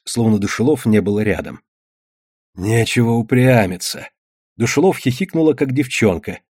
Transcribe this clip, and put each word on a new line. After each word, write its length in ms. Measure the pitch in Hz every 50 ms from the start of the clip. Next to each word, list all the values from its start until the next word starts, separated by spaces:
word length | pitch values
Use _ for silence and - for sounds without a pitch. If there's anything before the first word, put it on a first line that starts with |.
| _
словно 340 | - - 120 113 113 110 101
Душелов 460 | 101 101 - - 113 143 151 123 -
не 160 | 123 107 104
было 200 | 90 101 104 104
рядом. 420 | 107 104 92 - 73 - - - _ _ _ _ _ _ _ _ _ _ _ _ _ _ _ _ _ _ _
«Нечего 580 | 87 90 104 113 117 110 - - 123 117 113 117
упрямиться». 960 | 117 110 - 127 123 127 131 127 117 104 90 90 87 - - - 76 - - _ _ _ _ _ _ _ _ _
Душелов 420 | - 117 117 - 143 165 190 165 -
хихикнула, 560 | - 131 127 - 190 - - 160 160 156 143
как 180 | - 147 131 127
девчонка, 680 | 139 139 127 - - 113 104 87 78 - - 90 - - _ _